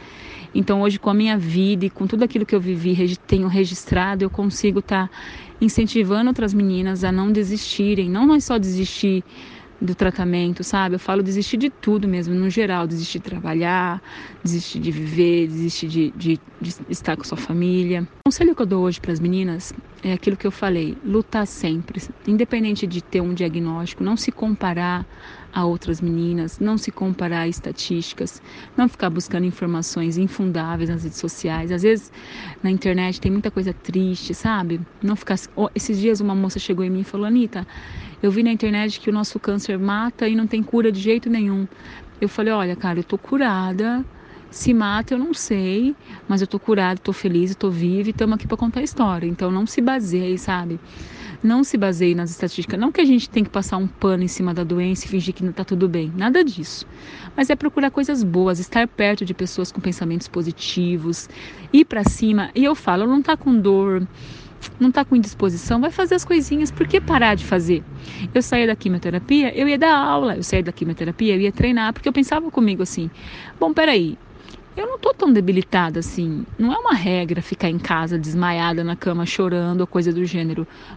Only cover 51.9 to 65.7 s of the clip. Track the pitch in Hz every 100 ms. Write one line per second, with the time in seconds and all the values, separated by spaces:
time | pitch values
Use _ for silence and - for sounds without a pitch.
51.9 | 170 180 175 170 170 175 - 170 180 254
52.9 | 330 294 247 - 226 202 202 196 190 190
53.9 | - 196 185 180 - 180 170 170 175 180
54.9 | 185 - 196 170 180 185 170 185 180 185
55.9 | 170 160 175 214 339 311 175 156 - -
56.9 | - - - - - 269 294 294 294 277
57.9 | 285 277 277 202 175 185 175 185 233 233
58.9 | - 202 208 185 180 185 - 180 - 185
59.9 | 175 170 170 - 175 165 170 - - 175
60.9 | 175 160 165 - - - - - 277 320
61.9 | 226 202 - 220 208 190 226 277 311 -
62.9 | 180 220 277 277 311 277 233 196 196 196
63.9 | 190 185 - - - - - - - 254
64.9 | 269 277 254 208 - 196 170 -